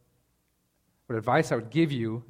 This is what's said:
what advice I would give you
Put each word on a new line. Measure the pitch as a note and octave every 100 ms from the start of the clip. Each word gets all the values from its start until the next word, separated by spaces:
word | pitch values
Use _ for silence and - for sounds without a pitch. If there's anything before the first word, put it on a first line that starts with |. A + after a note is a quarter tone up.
| _ _ _ _ _ _ _ _ _ _ -
what | A2+
advice | A2 C#3 D#3
I | B2
would | A2+
give | C#3+ E3
you | C3+ A2+ A2+ A#2